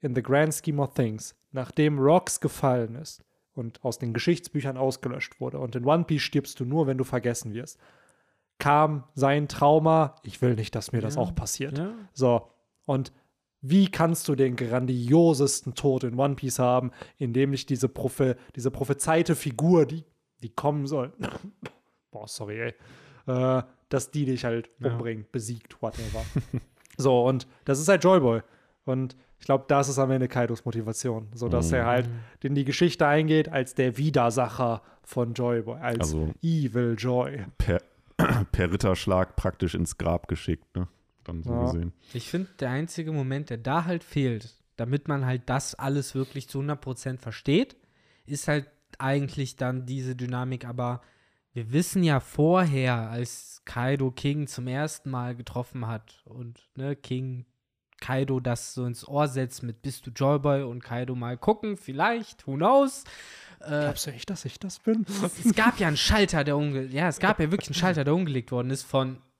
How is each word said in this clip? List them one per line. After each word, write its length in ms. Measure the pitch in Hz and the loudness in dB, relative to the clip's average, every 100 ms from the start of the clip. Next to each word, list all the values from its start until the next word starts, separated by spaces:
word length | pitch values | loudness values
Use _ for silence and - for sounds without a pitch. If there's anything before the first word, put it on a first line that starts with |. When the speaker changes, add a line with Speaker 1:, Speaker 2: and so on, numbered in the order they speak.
Speaker 1:
in 160 | 147 123 | 0 -2
the 60 | |
grand 300 | 117 139 156 | 2 4 4
scheme 300 | 151 - 143 | 0 -2 0
of 120 | 139 | -2
things, 420 | - 120 107 - - _ | 0 0 0 -10 -18 _
nachdem 480 | 135 127 - 151 147 | -8 -6 2 2 6
Rocks 400 | 135 170 180 - | 6 6 4 -4
gefallen 560 | 147 - 139 127 113 117 | -4 0 2 2 0 -6
ist, 260 | 160 - _ _ _ | -14 -16 _ _ _
und 300 | - 117 - | -10 -10 -6
aus 140 | 127 113 | -6 -4
den 140 | 123 | -4
Geschichtsbüchern 640 | 117 143 170 - 147 139 127 | -2 0 0 0 -4 -4 0
ausgelöscht 640 | 135 131 131 127 - - | -2 0 -6 -6 -10 -8
wurde. 180 | 127 139 | -8 -6
Und 180 | 127 117 | -6 -2
in 80 | |
One 200 | 120 160 | 2 2
Piece 180 | 165 151 | 4 0
stirbst 360 | - 147 139 - | 2 -2 -2 -6
du 40 | |
nur, 220 | 123 147 143 | -2 0 0
wenn 120 | 131 | 0
du 60 | |
vergessen 480 | 131 127 120 117 113 | 0 0 -2 -4 -6
wirst. 240 | 107 143 - _ _ _ _ _ _ _ _ | -10 -12 -18 _ _ _ _ _ _ _ _
Kam 460 | 143 147 156 151 127 | 4 6 6 2 -6
sein 340 | - 135 143 147 | 0 2 4 0
Trauma, 640 | - 143 156 156 160 147 - | 2 6 6 6 4 4 -2
„Ich 180 | - - | -16 -2
will 140 | 123 | 0
nicht, 200 | 113 107 | 2 -2
dass 180 | 120 - | -6 -4
mir 80 | 117 | -2
das 160 | 110 131 | -2 -2
Speaker 2:
Ja. 40 | |
Speaker 1:
auch 120 | 117 | -2
passiert.“ 440 | 170 - - 139 143 | -2 -4 -6 -6 -6
Speaker 2:
Ja. 140 | 180 226 196 | -6 -10 -16
Speaker 1:
So, 380 | - 127 120 - _ _ _ - | 0 4 4 0 _ _ _ -4
und 260 | 135 131 _ _ _ _ _ | -4 -4 _ _ _ _ _
wie 300 | 131 180 190 | 2 4 4
kannst 380 | - 165 165 - | 4 2 2 0
du 60 | |
den 220 | 135 135 120 | 2 2 2
grandiosesten 1160 | 120 123 127 127 120 151 170 143 139 - - | 0 0 0 -2 4 6 8 6 2 0 -6
Tod 300 | - 143 131 | -2 0 0
in 140 | 127 120 | -2 0
One 160 | 139 | 0
Piece 240 | 135 135 - | 0 -4 2
haben, 320 | 123 123 123 - - _ | 4 4 2 -8 -20 _
indem 360 | 127 117 139 | -2 2 2
dich 140 | 135 - | 0 -2
diese 220 | 127 131 | 0 0
Prophe-, 480 | - 120 - 135 123 - | 0 -6 0 0 0 -6
diese 160 | - 123 | -4 -4
prophezeite 640 | 127 135 139 - 160 170 | -4 -4 -2 2 2 2
Figur, 520 | 156 - 113 156 180 147 | 0 -2 0 4 6 4
die, 180 | 160 156 _ _ _ | 0 -12 _ _ _
die 80 | 117 | -12
kommen 360 | - 143 147 139 | -2 -2 0 -2
soll, 260 | 147 131 - | -4 -4 -6
<coughs> 920 | - - 196 _ - _ _ _ _ | -10 -10 -16 _ -20 _ _ _ _
boah, 180 | 110 107 | -18 -14
sorry, 320 | - 104 107 | -12 -10 -6
ey, 140 | 117 - - - - - - | -6 -8 -20 -20 -20 -18 -4
äh, 360 | 127 127 131 127 _ _ | 0 2 2 -2 _ _
dass 220 | 139 - | -4 -4
die 140 | 151 | -4
dich 200 | 135 127 | -2 0
halt 260 | 123 117 113 _ | -2 -4 -4 _
Speaker 2:
Ja. 120 | 123 | -4
Speaker 1:
umbringt, 400 | 117 117 113 107 | -2 -4 -8 -8
besiegt, 480 | 127 107 117 - - | -8 -8 -10 -12 -8
whatever. 400 | 113 - 110 110 110 - - | -8 -6 -8 -6 -4 -6 -4
Speaker 3:
<laughs> 80 | 123 - _ _ - | -8 -10 _ _ -2
Speaker 1:
So, 300 | 131 127 120 | 4 4 4
und 220 | 131 - _ | 0 -4 _
das 160 | - 139 | -4 -2
ist 80 | 156 | 4
halt 160 | 190 | 4
Joy 160 | 175 185 | 6 6
Boy. 220 | 131 113 - _ _ _ | 6 2 -4 _ _ _
Und 320 | - 131 131 - _ _ | -4 -4 -4 -8 _ _
ich 60 | - | 0
glaub, 200 | 135 135 | 0 4
das 220 | 143 139 | 2 2
ist 100 | 135 | 2
am 140 | 135 | 2
Ende 160 | 135 127 | 2 0
Kaidos 360 | 135 117 117 | 0 -2 -2
Motivation, 600 | - 113 110 110 131 110 107 | -4 -6 -4 -4 -4 -6 -8
so 140 | 117 120 | -8 -2
dass 220 | 120 120 | 0 2
Speaker 3:
Mhm. 40 | |
Speaker 1:
er 120 | 131 117 | 2 2
halt 200 | 123 120 | 2 0
Speaker 2:
Mhm. 60 | 117 113 - | -6 -12 -10
Speaker 1:
in 120 | 139 | -2
die 100 | 139 | -2
Geschichte 400 | 135 135 175 - 151 | 0 2 2 4 4
eingeht 400 | 147 156 156 151 | 4 4 4 2
als 260 | 156 131 | -2 -4
der 240 | - 127 117 | 0 0 2
Widersacher 840 | 151 143 117 113 120 - 123 113 - _ | 2 4 4 2 -2 0 -2 -2 -8 _
von 320 | - - 117 | -8 -2 -2
Joy 280 | 117 120 117 | 0 0 0
Boy, 180 | 110 120 | -2 -6
als 180 | 143 117 | -4 0
Speaker 3:
Also 320 | 82 78 78 - | 0 0 -2 -2
Speaker 1:
Evil 540 | 165 160 139 113 120 110 | 0 0 0 0 0 0
Joy. 500 | 120 123 127 139 95 - | 0 0 0 -4 -12 -4
Speaker 3:
per, 240 | - 85 - _ _ _ | 0 0 -2 _ _ _
<clears throat> 360 | 170 123 101 | 2 2 0
per 180 | - 90 | 0 0
Ritterschlag 600 | 95 104 92 - 92 92 | 2 2 0 2 2 0
praktisch 400 | - 92 - 90 | -2 -4 -2 -2
ins 240 | 87 85 - | -2 -4 -2
Grab 300 | 85 87 - | -2 -2 -2
geschickt, 480 | 87 - 78 _ - | -6 -4 -6 _ -6
ne? 100 | 87 _ _ _ | -6 _ _ _
Dann 180 | - 85 | -12 -10
so 80 | 82 | -4
Speaker 1:
Ja. 120 | 120 | -2
Speaker 3:
gesehen. 280 | 120 85 85 - _ | 0 -2 -4 -8 _
Speaker 2:
Ich 180 | 123 - | -12 -6
find, 180 | 170 190 _ | -6 -6 _
der 100 | 127 | -4
einzige 400 | 131 165 - 156 | -4 -6 -6 -6
Moment, 400 | 156 131 135 147 | -4 -2 -4 -6
der 60 | 117 | -8
da 280 | 117 151 170 | -2 -2 -2
halt 180 | 175 | -4
fehlt, 500 | - - 135 113 110 _ _ - | -4 -2 0 -2 -8 _ _ -8
damit 320 | 117 143 143 | -2 -2 -2
man 180 | 143 131 | -2 0
halt 160 | 127 - | -2 -2
das 280 | 131 - | -4 -4
alles 400 | - 135 143 135 | -6 -2 -2 -2
wirklich 340 | 131 135 143 - | -4 -6 -8 -8
zu 120 | 139 | -6
hundert 200 | 143 147 | -4 -6
Prozent 400 | - 123 - 127 | -6 -8 -8 -8
versteht, 560 | - 104 - 151 269 - _ _ _ _ | -10 -8 2 2 2 -6 _ _ _ _
ist 220 | - 143 - | -10 -8 -2
halt 240 | 147 139 _ _ - | -2 -2 _ _ -6
eigentlich 560 | 131 139 139 - 131 - | 0 0 0 -4 -6 -4
dann 280 | 127 131 | -4 -4
diese 300 | 127 135 127 | -6 -6 -6
Dynamik. 500 | 127 123 123 127 127 | -6 -4 -4 -4 -6
Aber 360 | 123 123 123 123 _ _ _ _ _ | -8 -6 -4 -4 _ _ _ _ _
wir 180 | - 110 | -10 -2
wissen 300 | 135 180 196 | 0 0 2
ja 160 | 170 139 | 4 4
vorher, 880 | - - 151 185 180 139 131 120 110 | 0 2 4 6 4 2 2 0 -2
als 520 | 117 123 - - - | -6 -6 -8 -18 -20
Kaido 460 | - - 123 139 135 | -10 -4 0 0 0
King 360 | 123 143 143 143 | -2 -2 -2 -4
zum 180 | - 123 | -6 -6
ersten 420 | 131 151 - - | -2 -4 -6 -8
Mal 260 | 131 123 120 | -6 -6 -8
getroffen 500 | 120 123 123 131 113 | -8 -8 -8 -6 -6
hat 340 | 113 - _ | -6 -10 _
und, 440 | _ 127 120 120 _ | _ -16 -14 -16 _
ne, 220 | - 135 139 | -8 -6 -6
King 500 | - 127 131 127 123 _ _ _ _ _ | -6 -6 -6 -8 -12 _ _ _ _ _
Kaido 400 | - 131 135 131 | -4 -2 0 -2
das 340 | 123 120 - | -2 -4 -6
so 100 | - | -6
ins 220 | 123 120 - | -6 -6 -6
Ohr 200 | 143 151 | -2 0
setzt 340 | 131 127 - | 0 -4 -6
mit 180 | 120 110 | -10 -8
„Bist 260 | 135 127 - | -10 -10 -14
du 40 | |
Joy 280 | 113 139 147 | -2 2 2
Boy?“ 220 | 143 139 | 2 0
und 180 | 135 120 | 0 -8
Kaido 300 | - 120 123 | -8 -6 -4
mal 240 | 127 120 123 | -6 -6 -4
gucken, 380 | - 220 220 202 | 0 0 0 -8
vielleicht, 680 | - 135 190 233 214 - - | -8 -2 0 0 -6 -14 -8
who 80 | 139 | 0
knows? 480 | 208 269 277 - - - - - - - | 6 6 4 0 -16 -20 -20 -20 -20 -20
Äh, 240 | - 147 | -6 -2
Speaker 1:
Glaubst 220 | 147 - - | -2 -2 -6
du 20 | |
echt, 180 | 120 - | -10 -10
dass 160 | 185 | -8
ich 140 | 131 - | -8 -10
das 220 | 190 - | -12 -6
bin? 260 | - 220 196 202 196 - | 0 0 0 -2 -2 0
Speaker 2:
es 120 | 240 | 2
gab 240 | 214 220 - | 4 4 4
ja 80 | 175 | 0
einen 80 | 147 | 2
Schalter, 460 | - 214 196 165 | 2 4 4 2
der 120 | 143 147 | 2 0
umge-, 320 | 147 135 131 | 0 -2 -4
ja, 200 | 131 165 | -2 -2
es 120 | - | 2
gab 180 | 185 214 | 2 2
ja 100 | 156 | 2
wirklich 160 | 190 - | 0 -4
einen 60 | 143 | -2
Schalter, 220 | 175 165 | 0 2
der 100 | 139 | 2
umgelegt 360 | 160 180 131 113 | 2 2 -2 -2
worden 180 | 123 123 | -2 -2
ist 120 | 135 | -4
von 360 | - 139 131 131 _ _ | -2 0 0 -6 _ _